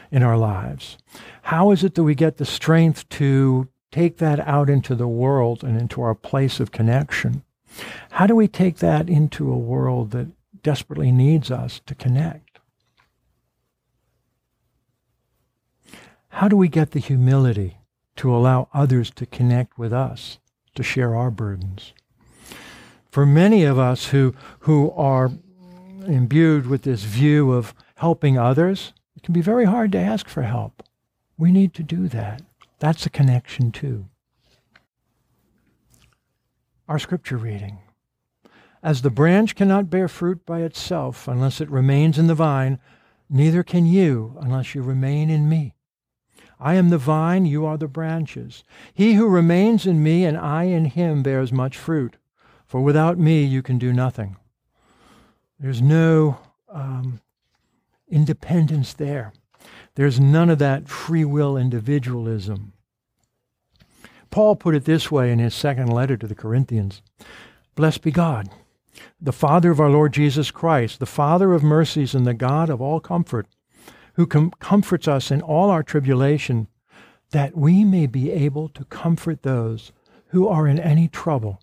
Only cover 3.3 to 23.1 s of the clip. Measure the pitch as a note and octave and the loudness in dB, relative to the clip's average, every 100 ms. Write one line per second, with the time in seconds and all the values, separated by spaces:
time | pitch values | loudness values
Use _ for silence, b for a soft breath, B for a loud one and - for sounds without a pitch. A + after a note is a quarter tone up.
3.3 | C3+ C3+ B2+ C3 _ _ D#3 E3+ - D#3+ | 2 2 0 -4 _ _ -2 -2 0 -2
4.3 | D3 D#3 C#3+ C#3+ C#3 - A#2+ A#2+ A#2 C3 | -2 0 0 2 2 0 -4 -2 0 0
5.3 | C#3 A#2+ A#2 C3+ A2+ A#2+ - A#2+ A2 - | 2 0 -2 -4 -4 -4 -4 -4 -4 -4
6.3 | C#3 C3+ - A2 - A2 B2+ D3 - A#2+ | -2 -2 -2 -6 -2 0 0 -2 -4 -4
7.3 | B2+ - _ _ B B B B - G3+ | -6 -10 _ _ B B B B 0 2
8.3 | A3+ G#3 - F#3 - E3+ D#3 E3+ D3+ D3+ | 4 2 0 -2 0 0 0 0 0 0
9.3 | - C#3 B2 A#2 C3 B2+ B2 A2 B2 D3 | -2 -4 -4 -4 -2 -2 -2 -4 -8 -10
10.3 | - _ - D3+ C#3 - D3+ C3+ B2+ C3+ | -14 _ -8 -4 -4 -6 -2 2 4 4
11.3 | D#3+ C3 B2 B2 - - - B2+ C3 D#3+ | 2 -2 -8 -8 -12 -16 -6 -2 -2 -2
12.3 | D3+ _ _ _ _ _ _ _ _ _ | -8 _ _ _ _ _ _ _ _ _
13.3 | _ _ _ _ _ _ _ _ _ _ | _ _ _ _ _ _ _ _ _ _
14.3 | _ _ _ _ _ _ _ _ _ _ | _ _ _ _ _ _ _ _ _ _
15.3 | _ _ _ _ _ B B B B B | _ _ _ _ _ B B B B B
16.3 | - G3+ G3+ F3+ D#3+ D3+ C#3+ - C3 B2+ | -2 2 4 2 2 -2 -4 -2 0 2
17.3 | C3+ B2+ G#2 F#2 - _ _ _ - C3 | 2 2 0 -6 -10 _ _ _ -6 -2
18.3 | A#2+ B2+ C3 - C#3+ C#3+ B2+ A2+ - A#2+ | 2 2 2 -2 -2 0 0 -2 -10 -12
19.3 | - B2 B2 B2 - A#2 B2 B2+ - - | -2 0 0 -2 -8 -4 -4 -4 -10 -18
20.3 | - _ _ _ - B2+ C3+ A#2+ A2+ B2 | -20 _ _ _ -10 -6 -2 -2 0 -4
21.3 | G#2+ G#2+ F#2+ F#2+ F#2+ - _ _ _ B | -4 -8 -8 -10 -12 -18 _ _ _ B
22.3 | B B B B B B B B | B B B B B B B B